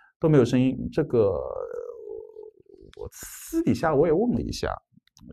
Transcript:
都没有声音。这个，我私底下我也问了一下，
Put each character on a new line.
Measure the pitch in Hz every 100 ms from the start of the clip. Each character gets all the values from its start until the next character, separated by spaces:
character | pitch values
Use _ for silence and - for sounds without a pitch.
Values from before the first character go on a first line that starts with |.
| _ _
都 | 165
没 | 151
有 |
声 | 117 127
音。 | 127 127 120
这 | -
个， | 147 120 101 82 65 50 - 50 50 - 58 55 50 50 50 50 50 - 50 -
我 | -
私 | - - - - 330
底 | 330
下 | 214 165
我 | 143 170
也 |
问 | 156 240
了 | -
一 | -
下， | - - 50 _ _ _ _ -